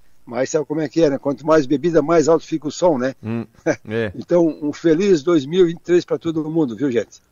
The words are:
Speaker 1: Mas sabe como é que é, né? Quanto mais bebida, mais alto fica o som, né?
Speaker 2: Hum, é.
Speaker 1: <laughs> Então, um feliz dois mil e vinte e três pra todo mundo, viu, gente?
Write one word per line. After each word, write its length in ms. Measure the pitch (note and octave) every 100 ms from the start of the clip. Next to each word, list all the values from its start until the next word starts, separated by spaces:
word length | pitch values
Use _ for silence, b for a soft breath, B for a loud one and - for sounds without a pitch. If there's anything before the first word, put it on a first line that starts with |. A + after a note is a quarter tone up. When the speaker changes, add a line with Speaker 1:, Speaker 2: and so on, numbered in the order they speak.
| - -
Speaker 1:
Mas 280 | - A#2+ C3
sabe 120 | D#3 C#3+
como 140 | D#3
é 80 | D3
que 140 | D#3+
é, 80 | D3+
né? 80 | C#3
Quanto 260 | C#3+ C3+
mais 220 | C#3 D#3+ D3+
bebida, 380 | C#3+ E3+ D#3+
mais 240 | C#3+ E3+ D3
alto 180 | E3 -
fica 220 | D#3+ D3
o 40 |
som, 280 | - F3+ C3
né? 160 | C3 -
Speaker 2:
Hum, 240 | G#2+ A#2 G#2+ _ -
é. 460 | C3+ G#2 A2+ G#2+
Speaker 1:
<laughs> 0 |
Então, 320 | B2+ - F3 E3 -
um 100 | D3
feliz 520 | - E3 D#3+ G3+ E3
dois 200 | E3+ E3
mil 200 | C3+ F3+
e 80 | E3+
vinte 80 | F3
e 40 |
três 220 | - F3 -
pra 140 | D3+
todo 280 | E3 D#3+ D#3
mundo, 280 | D#3+ C#3 G#2+
viu, 160 | C#3+
gente? 280 | A#2 G2 - _